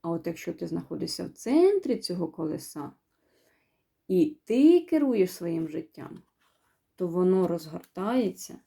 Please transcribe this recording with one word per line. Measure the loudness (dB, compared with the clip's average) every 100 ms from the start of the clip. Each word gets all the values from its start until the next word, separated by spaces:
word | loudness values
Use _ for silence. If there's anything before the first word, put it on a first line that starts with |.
А | -4
от | -4 -4
якщо | -6 -10
ти | -8 -6
знаходишся | -6 -6 -8 -6 -6 -10
в |
центрі | -8 0 4 4 4 -2 -4
цього | -4 -6 -6
колеса, | -4 -6 -6 -10 -14 -14 _ _ _ _ _ _ _ _ _ _ _ 0
і | 2 2 -2 -2
ти | 4 6 6
керуєш | 4 0 2 2 0
своїм | -2 -6 -4 -4
життям, | -8 -12 -16 -16 -18 _ _ _ _ _ _ _ _
то | -2
воно | 2 4 4 2
розгортається | -2 -6 -16 -14 -8 -2 0 0 -4 -16 -18